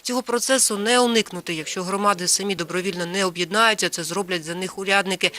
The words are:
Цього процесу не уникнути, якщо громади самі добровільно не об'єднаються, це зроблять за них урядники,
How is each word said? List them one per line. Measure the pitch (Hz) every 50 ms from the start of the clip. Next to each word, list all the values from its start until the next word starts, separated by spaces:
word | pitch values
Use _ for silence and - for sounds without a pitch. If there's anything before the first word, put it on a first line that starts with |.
Цього | - - 247 254
процесу | - - 240 240 - - 262 254 - - 220 202
не | 208 226 247 247
уникнути, | 247 240 233 220 208 - 180 175 170 - 170
якщо | 160 151 - - 190 180
громади | 180 196 196 208 202 202 175 180 165
самі | - - 190 202 196
добровільно | 165 170 156 170 180 180 196 175 180 175
не | 170 180 196 196
об'єднаються, | 185 170 175 180 160 196 214 226 226 214 - 190 170
це | - - 160
зроблять | 156 170 196 196 175 185 170 151
за | 160 170
них | 180 185 180 - 196
урядники, | 190 196 196 196 190 196 190 180 - 175 -